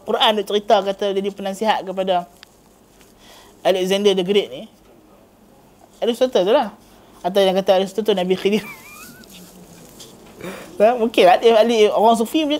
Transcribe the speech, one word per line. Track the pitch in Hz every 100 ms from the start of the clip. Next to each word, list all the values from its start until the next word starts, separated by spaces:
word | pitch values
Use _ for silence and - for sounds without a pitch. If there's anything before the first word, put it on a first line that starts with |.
| -
Quran | 233 247 214
dia | 202
cerita | 208 208 208
kata | 196 196 202
dia | 196 202 196
penasihat | 196 196 220 147
kepada | 185 185 190 180 180 _ - _ _ _ _ _ _ _ - - - -
Alexander | 165 185 185 196 208 190
the |
Great | 180 202 139
ni, | 135 220 _ _ - _ _ _ _ _ _ _ _ - _
Aristotle | 214 233 254 226 180
tu | 277
lah. | 214 - _ - - -
Atau | 180 196
yang | 190 185
kata | 190 185
Aristotle | 190 - 214 196
tu |
Nabi | 180 185
Khidir. | 196 214 -
<laughs> | - - - - - - - - - - - - - - - - - 175 190 -
Ha, | - 214 247
mungkin | 233 -
lah, | 180 -
dia | 233 226
ahli | 226 226 208
orang | 139 214 226
sufi, | 226 320 294